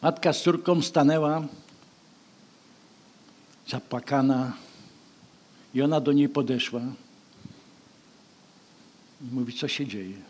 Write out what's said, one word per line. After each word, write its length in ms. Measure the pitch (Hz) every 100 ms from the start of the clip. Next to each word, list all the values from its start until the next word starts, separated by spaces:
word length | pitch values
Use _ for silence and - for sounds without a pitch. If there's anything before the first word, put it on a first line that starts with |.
Matka 300 | 156 160 -
z 100 | -
córką 400 | - 175 175 175
stanęła 600 | 147 165 143 160 151 156 147 - - - - _ _ - _ _ - _ _ - - - - _ - - - - -
zapłakana 840 | 131 - 123 - 139 135 131 127 117 - - - - - - - - _ - -
i 80 | 127
ona 180 | 143 156
do 120 | 135
niej 160 | 143 143
podeszła 520 | - 127 127 - 120 123 131 - - _ - - - - - - _ _ - _ _ _ _ _ _ - _ _ _
i 140 | 131
mówi: 180 | 127 120
"Co 160 | 120 143
się 180 | - 139
dzieje?" 300 | 104 95 98 -